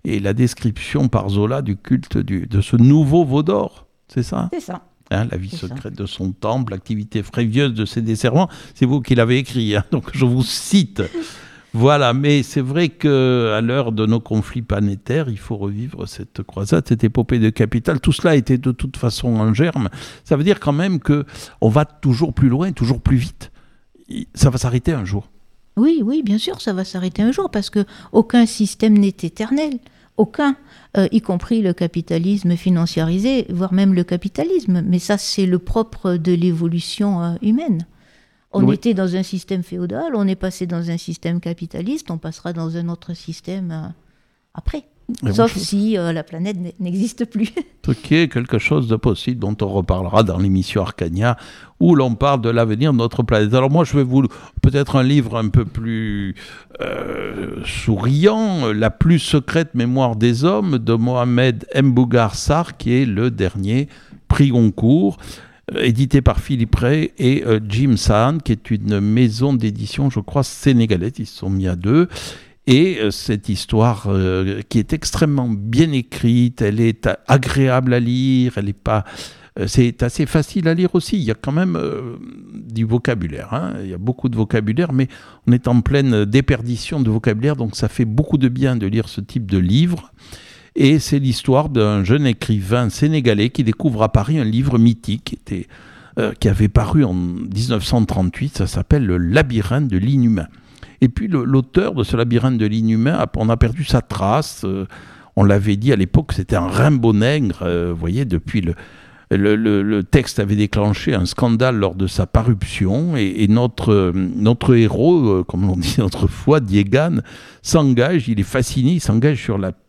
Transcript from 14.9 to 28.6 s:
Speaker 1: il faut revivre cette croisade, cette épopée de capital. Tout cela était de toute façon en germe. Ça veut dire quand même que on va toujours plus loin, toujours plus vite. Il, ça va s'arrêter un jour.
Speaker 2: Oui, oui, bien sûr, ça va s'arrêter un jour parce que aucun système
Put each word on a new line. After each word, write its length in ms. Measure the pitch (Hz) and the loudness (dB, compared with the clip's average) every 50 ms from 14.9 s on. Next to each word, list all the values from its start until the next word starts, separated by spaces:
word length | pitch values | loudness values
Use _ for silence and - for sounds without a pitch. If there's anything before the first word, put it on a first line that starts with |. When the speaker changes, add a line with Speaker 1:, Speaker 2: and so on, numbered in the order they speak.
| 98 98 _ - 123 160 156 131 | -2 -6 _ -4 -2 -2 -2 -4
Speaker 1:
il 80 | 110 98 | -8 -10
faut 180 | - - 117 | -8 -10 -8
revivre 500 | 101 98 101 101 104 117 143 - - - - | -6 -6 -6 -6 -6 -8 -10 -10 -12 -12 -12
cette 340 | - - - - _ - | -12 -14 -16 -14 _ -12
croisade, 460 | - - - - 98 101 165 165 143 - | -12 -10 -8 -8 -2 0 0 0 0 0
cette 160 | 123 113 - | -2 0 0
épopée 340 | 107 - 127 113 - 127 120 | 0 0 0 0 0 0 2
de 120 | 110 107 | 2 0
capital. 500 | 107 - 113 107 - 120 - - 165 131 | 2 0 -2 -2 -2 -2 -2 -2 -2 0
Tout 120 | - - | 0 0
cela 220 | 143 - - 175 156 | -2 2 2 2 2
était 220 | 139 117 - 131 | 2 2 2 -2
de 160 | 123 127 127 | 0 0 -4
toute 240 | 120 - - 131 - | -4 -4 -6 -8 -6
façon 320 | - - 117 - - - 123 117 | -4 -4 -4 -4 -2 -4 -2 0
en 160 | 110 107 110 | 2 2 2
germe. 380 | 107 113 160 175 - - 113 90 - - - - - - _ | 2 2 0 0 0 -2 -4 -4 -6 -10 -18 -18 -20 -20 _
Ça 120 | - 156 | -2 0
veut 80 | 139 151 | 2 2
dire 140 | 196 196 - | 0 0 2
quand 140 | - 147 | 0 -2
même 280 | 143 151 180 196 185 147 | 0 0 0 0 -2 -2
que 260 | - - 147 147 139 - - - - - - _ | 0 0 0 0 0 -6 -12 -20 -20 -20 -6 _
on 80 | - 110 | 0 4
va 160 | 107 147 151 | 4 4 2
toujours 480 | - _ _ - 139 123 117 170 156 | 0 _ _ 0 0 2 2 0 -2
plus 160 | 120 - 135 131 | 0 2 2 2
loin, 240 | 120 131 180 190 | 2 2 -2 -4
toujours 280 | 165 - 123 117 131 120 | -2 -2 -2 -2 -2 0
plus 160 | - - 135 123 | 2 2 2 2
vite. 340 | 120 - - - - - - - - _ _ _ _ _ _ _ _ - | 0 -4 -10 -14 -20 -20 -20 -20 -20 _ _ _ _ _ _ _ _ -12
Il, 160 | - - - - - | -12 -12 -12 -12 0
ça 140 | - - 139 | 2 2 2
va 80 | 123 | 2
s'arrêter 360 | 123 - 127 120 123 - 170 | 0 -2 -2 -2 0 0 -2
un 120 | 160 131 98 | -2 -2 -4
jour. 240 | 90 101 101 - _ _ - - _ _ _ _ _ _ | -4 -6 -6 -6 _ _ -20 -20 _ _ _ _ _ _
Speaker 2:
Oui, 240 | 208 240 311 339 311 | 0 2 2 2 0
oui, 200 | 208 220 277 320 269 | -2 -2 -2 -2 0
bien 140 | 202 202 220 | 0 -2 -2
sûr, 240 | - 370 381 - | -2 -6 -10 -6
ça 100 | - 226 | -6 -6
va 120 | 190 185 190 | -4 -4 -6
s'arrêter 360 | - - 185 180 185 - - | -6 -6 -6 -6 -6 -2 0
un 80 | 208 233 | 0 0
jour 180 | 269 - 392 - | 0 0 -4 -2
parce 180 | - 208 196 - | -2 -4 -4 -2
que 160 | - 208 196 - - - - - | -2 -2 -2 -2 -8 -20 -18 2
aucun 360 | - 233 220 - - 240 233 | 2 2 2 4 4 4 4
système 500 | 226 - - | 4 2 -2